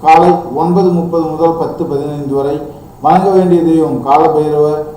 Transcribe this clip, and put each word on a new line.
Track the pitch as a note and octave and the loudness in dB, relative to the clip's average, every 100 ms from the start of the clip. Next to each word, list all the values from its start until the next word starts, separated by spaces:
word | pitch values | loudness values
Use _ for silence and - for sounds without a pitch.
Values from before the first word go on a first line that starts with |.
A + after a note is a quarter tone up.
காலை | D#3+ D#3+ F3+ E3+ A#2+ C3 | 6 4 6 2 -2 -4
ஒன்பது | E3+ F3+ F#3 E3+ | 0 2 2 0
முப்பது | - E3 D#3+ | -2 -2 -2
முதல் | D#3 E3 E3 | 0 0 0
பத்து | C#3+ - D3 | -4 -6 -6
பதினைந்து | C#3 D3 C#3+ C3+ C#3 | -4 -6 -6 -4 -4
வரை. | C#3 D3+ - - - - | -2 -6 -8 -18 -20 -6
வணங்க | D3 F3+ G3 F#3 | 0 0 2 2
வேண்டிய | F3+ E3+ D#3+ | 2 2 2
தெய்வம் | D#3+ D#3 C3 C3+ | 2 0 -2 0
காலபைரவர். | C#3+ D#3+ D#3 D3+ D3 D3+ D3+ D3+ | 2 2 2 0 0 0 -2 -8